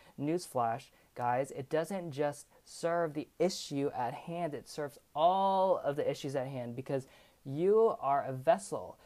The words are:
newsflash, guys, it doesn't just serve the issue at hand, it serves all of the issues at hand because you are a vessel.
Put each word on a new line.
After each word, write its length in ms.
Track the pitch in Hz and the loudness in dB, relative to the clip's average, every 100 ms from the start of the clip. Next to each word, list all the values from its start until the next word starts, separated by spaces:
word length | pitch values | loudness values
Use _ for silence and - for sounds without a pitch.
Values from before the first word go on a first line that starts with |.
| - - | -20 -6
newsflash, 720 | 143 175 - 127 117 117 - _ _ | -2 -2 -2 -2 0 -2 -8 _ _
guys, 360 | - 123 123 139 | -4 0 0 -2
it 180 | - 135 | -6 -2
doesn't 400 | 156 175 196 170 | -2 -2 -4 -6
just 340 | 139 147 139 - _ - | -2 -2 -2 -12 _ -20
serve 480 | - 170 170 165 | -6 -2 0 0
the 140 | 147 - - | -2 -8 0
issue 520 | 175 - - 139 143 139 | 0 0 -4 -2 -2 -2
at 160 | 120 | -4
hand, 400 | 123 - 170 170 | -4 -8 -6 -6
it 160 | 131 - | -6 -10
serves 300 | - 147 - _ | -8 -8 -10 _
all 640 | 143 170 190 196 190 190 170 | 2 4 6 4 4 4 2
of 180 | 143 143 | 2 0
the 120 | 135 | 0
issues 280 | 139 143 139 | 0 -2 -4
at 120 | 131 | -4
hand 280 | 135 120 120 | -4 -6 -8
because 300 | 135 139 131 - - _ 139 | -4 -4 -4 -14 -20 _ -8
you 500 | 143 185 220 226 - | 0 4 6 4 2
are 280 | 135 139 117 | 0 0 0
a 60 | |
vessel. 640 | 131 135 190 - 131 90 - | 0 4 4 2 -8 -8 -14